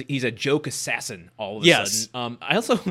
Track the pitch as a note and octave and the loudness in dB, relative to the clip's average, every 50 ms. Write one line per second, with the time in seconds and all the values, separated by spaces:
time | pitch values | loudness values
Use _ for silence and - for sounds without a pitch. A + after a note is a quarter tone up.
0 | C3 - C#3 C3+ B2+ A#2 - G2 - C3+ C#3+ D3+ D3+ C3+ - - - C#3+ A#2 A#2 | -4 -2 -2 0 0 0 -2 0 0 2 2 2 0 -2 -6 -6 -4 -4 -4 -4
1 | - - A2 F2 E2 F2+ _ - G#2+ F#2+ G#2+ A2 - E3+ D#3 A2+ G2 G2+ G2+ A2 | -4 -8 -10 -12 -14 -16 _ -8 -6 -6 -2 2 6 6 6 6 4 0 -2 -2
2 | A2 - - B2 A#2+ A#2 A#2+ - - A2+ D#3 G#3+ A#3+ - B3 - - F#3+ | -4 -4 -6 -6 -6 -6 -6 -6 -2 0 0 0 2 2 0 0 0 -4